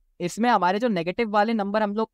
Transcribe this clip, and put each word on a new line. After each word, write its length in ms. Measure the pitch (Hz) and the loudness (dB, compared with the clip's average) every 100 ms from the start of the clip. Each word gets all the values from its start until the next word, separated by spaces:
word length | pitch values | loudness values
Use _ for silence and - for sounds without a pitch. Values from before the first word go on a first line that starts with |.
| _ - | _ -8
इसमें 300 | 175 202 240 | -6 -2 2
हमारे 300 | 214 180 202 | 4 2 2
जो 80 | 247 | 0
नेगेटिव 420 | 185 165 185 226 | 0 -2 -2 0
वाले 240 | 208 208 | 2 2
नंबर 300 | 226 196 214 | 0 -2 0
हम 120 | 208 208 | 0 -2
लोग 160 | 220 | -4